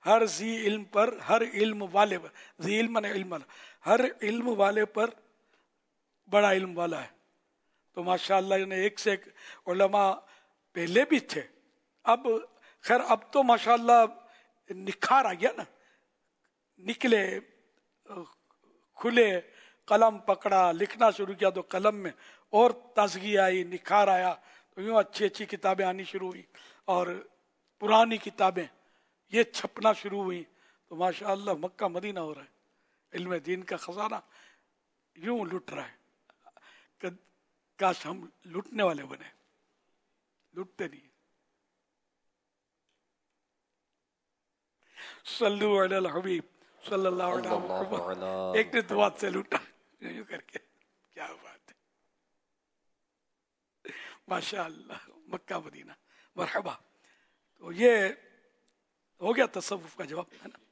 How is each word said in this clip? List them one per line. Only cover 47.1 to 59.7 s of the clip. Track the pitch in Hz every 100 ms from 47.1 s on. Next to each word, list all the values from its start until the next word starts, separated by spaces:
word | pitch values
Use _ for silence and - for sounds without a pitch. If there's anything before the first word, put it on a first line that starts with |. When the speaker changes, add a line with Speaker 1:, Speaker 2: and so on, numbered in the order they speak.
| 180
Speaker 1:
علیہ | 180 180 185
وسلم۔ | 180 180
Speaker 2:
صلی | 92 95 90
اللہ | 87 92 92
علیہ | 95 95 92
Speaker 1:
ایک | 220 240
نے |
دعا | 190 202 208 -
سے | 196
لوٹا | 185 196 - - _ _ _
یوں | - - 214
کر | -
کے، | - - _ _ _ _ _
کیا | - 139 -
بات | - - _
ہے، | _ _ _ _ _ _ _ _ _ _ _ _ _ _ _ _ _ _ _ _ _ - - - - -
ماشاءاللہ، | 185 170 202 165 160 - - - - _
مکہ | 180 - 175 156
مدینہ، | 139 139 - _ _ _ -
مرحبا۔ | 175 - 190 - _ _ _ _ _ _ _ _
تو | 170
یہ | 170 240 226 190 269 _ _ _ _ _ _ _ _ _ _
ہو | 180 233
گیا | 247
تصوف | 196 -